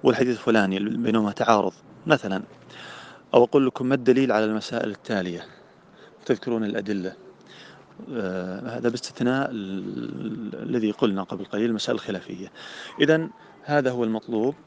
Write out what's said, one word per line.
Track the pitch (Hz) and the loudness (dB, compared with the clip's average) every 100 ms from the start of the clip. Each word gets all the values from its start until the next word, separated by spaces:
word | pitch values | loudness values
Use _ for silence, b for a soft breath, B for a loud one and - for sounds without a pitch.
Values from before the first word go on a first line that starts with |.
والحديث | 135 117 127 113 | 4 4 2 2
الفلاني | - 110 98 95 | 4 4 4 0
بينهما | 104 117 117 110 104 | -2 -2 2 2 2
تعارض | - 117 107 95 - - - - | 0 4 4 4 -4 -20 -12 2
مثلًا، | 151 104 95 - - - B B B B B - | 2 2 -4 -6 -18 -20 B B B B B 2
أو | - | 6
أقول | 120 143 131 | 6 6 2
لكم | - 127 | 0 0
ما | |
الدليل | 135 123 127 131 | 2 6 6 6
على | 107 | 2
المسائل | 110 110 - 120 120 | 2 0 -4 -4 -4
التالية، | 98 - 104 90 85 - - - - - B B - - | -6 -4 -2 -2 -6 -12 -20 -20 -20 -20 B B -16 -4
تذكرون | 123 - 117 | -2 0 -2
الأدلة. | 107 104 101 101 92 - - - B B B B B - - | -2 -4 -4 -4 -4 -10 -20 -20 B B B B B -20 -10
آه، | 123 98 92 90 92 127 120 | -6 -6 -6 -6 -8 -10 -2
هذا | 120 | -2
باستثناء | 120 - - 123 131 139 | -2 -10 -4 -2 0 -2
ال-، | 117 95 95 98 62 58 - - - 107 - | -4 -6 -6 -6 -8 -8 -8 -8 -8 -8 -8
الذي | - 123 107 | -4 0 0
قلنا | 104 117 98 | 2 0 0
قبل | 92 95 | -4 -8
قليل | 98 104 117 | -6 -2 0
المسائل | 107 - 113 | 0 -2 -4
الخلافية. | - 92 - 87 98 B B B B B | -4 -8 -8 -12 -12 B B B B B
إذن | 147 160 165 - B B | 4 4 0 -10 B B
هذا | - 147 127 | -2 0 2
هو | 123 | 0
المطلوب | 113 110 - 113 120 151 | 0 -2 -2 0 0 -2